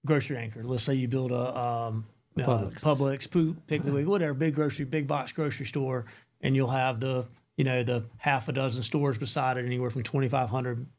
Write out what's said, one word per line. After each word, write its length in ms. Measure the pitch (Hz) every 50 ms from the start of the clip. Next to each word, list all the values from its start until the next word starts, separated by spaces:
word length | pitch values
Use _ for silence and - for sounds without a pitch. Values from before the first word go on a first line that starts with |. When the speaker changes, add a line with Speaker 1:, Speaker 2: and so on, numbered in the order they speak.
| _
Speaker 1:
grocery 320 | 135 156 143 - - 147
anchored. 280 | 120 117 113 110 113 113
Let's 200 | 123 127 120 -
say 100 | - 139
you 140 | 131 127 120
build 240 | 120 131 127 127 123
a, 260 | 123 123 127 - 127
um, 480 | 123 120 120 117 117 117 110 113 110 - - _ _ _ _ -
uh, 40 | 127
Speaker 2:
Publix. 380 | 123 123 113 101 95 - -
Speaker 1:
Publix, 480 | - 151 147 131 139 139 135 139 - -
Pu-, 280 | - 180 165 160 160 - -
Piggly 200 | - 151 147 143
Wiggly, 180 | 143 143 139 147
whatever, 300 | 165 202 202 170 151 143
big 200 | 131 156 160 143
grocery, 300 | 143 151 147 - - 143
big 240 | 127 143 156 147 135
box 240 | 143 143 127 120 -
grocery 340 | - 156 147 117 - 139
store, 380 | - - 147 135 131 131 123 113 - - - - _ _ _
and 140 | - - 135
you'll 140 | 135 135 120
have 320 | 131 135 127 131 127 110
the, 260 | 123 131 131 127 120 123 - _ _ _ _
you 80 | - 143
know, 180 | 131 127 127 123
the 220 | 113 123 120 107 117 - -
half 300 | - 151 139 135 110 -
a 40 | 123
dozen 320 | 131 135 135 113 127 117
stores 340 | - - 151 143 143 127 107
beside 380 | 143 120 - 151 135 131 127
it, 100 | 127 123
anywhere 240 | 123 123 123 123 123
from 140 | 113 135 113
twenty-five 440 | - - 139 135 123 127 135 127 120
hundred 380 | 98 131 123 127 120 117 127 147 -